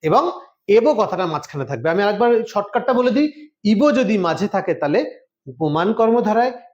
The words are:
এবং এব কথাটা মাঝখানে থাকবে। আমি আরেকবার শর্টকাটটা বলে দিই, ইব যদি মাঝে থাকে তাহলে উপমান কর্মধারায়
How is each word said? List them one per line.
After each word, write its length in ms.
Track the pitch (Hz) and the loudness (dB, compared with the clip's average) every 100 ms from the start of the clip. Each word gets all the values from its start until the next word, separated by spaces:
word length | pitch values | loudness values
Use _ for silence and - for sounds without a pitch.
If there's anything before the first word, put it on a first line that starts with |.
এবং 300 | 156 208 339 - - _ - | 2 2 0 -6 -18 _ 2
এব 260 | 208 240 | 4 4
কথাটা 320 | 247 190 180 180 | 2 0 -2 -4
মাঝখানে 400 | 151 - 147 135 | -4 -8 -10 -8
থাকবে। 240 | 135 143 | -4 -2
আমি 140 | 175 | 0
আরেকবার 440 | 202 202 240 233 226 | 0 2 2 2 0
শর্টকাটটা 460 | 208 202 240 - | -6 -2 -4 0
বলে 180 | 247 247 | 0 2
দিই, 380 | 240 302 - - _ | 2 -2 -4 -20 _
ইব 280 | 208 208 294 | 0 2 4
যদি 260 | 247 214 214 | 2 0 0
মাঝে 300 | 175 156 202 | 0 -2 -2
থাকে 260 | 196 185 | -4 -4
তাহলে 520 | 151 147 175 294 - _ _ - | -2 0 0 -2 -10 _ _ -20
উপমান 480 | 127 156 151 185 | -6 -2 0 -2
কর্মধারায় 580 | 220 226 233 214 220 247 247 - | 0 2 2 2 0 0 -4 -20